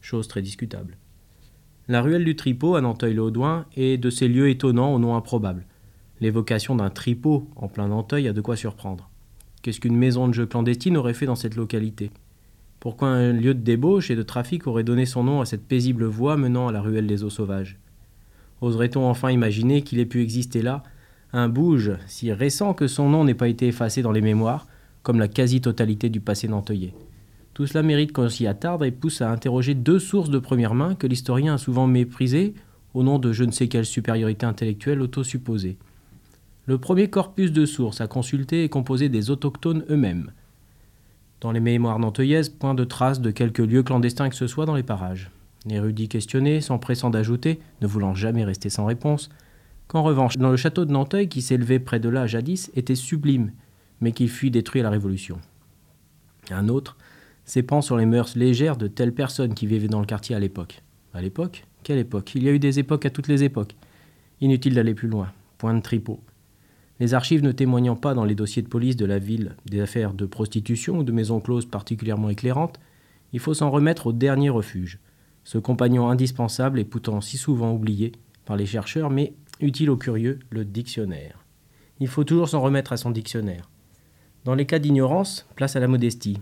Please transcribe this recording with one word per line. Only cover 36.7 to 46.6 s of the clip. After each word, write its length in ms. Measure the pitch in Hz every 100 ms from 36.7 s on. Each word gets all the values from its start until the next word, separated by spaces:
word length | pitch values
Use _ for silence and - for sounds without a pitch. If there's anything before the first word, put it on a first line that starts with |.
| 131
premier 320 | 127 185 202
corpus 400 | 196 190 - 185
de 160 | 156 147
sources 340 | 151 120 101
à 60 | 110
consulter 560 | 131 123 139 131 165
est 60 | 160
composé 400 | 143 127 131 143
des 220 | 117 104
autochtones 540 | 139 143 135 170 160 156
eux-mêmes. 400 | 151 110 87 - - - _ _ _ - _ _ _ _ _
Dans 100 | 117
les 80 | 113
mémoires 400 | 117 120 117 110
nanteuillaises, 500 | 113 104 135 156 156
point 260 | - 139
de 100 | 131
trace 360 | 123 - 127 135
de 120 | 117
quelque 300 | 101 120 113
lieu 200 | 113 123
clandestin 460 | 131 127 120 120 139
que 80 | -
ce 100 | 123
soit 200 | 127 156
dans 100 | 147
les 80 |
parages. 480 | 127 104 92 92 92 - - _ 107
L'érudit 400 | 107 104 107 107
questionné, 540 | 117 104 131 139 151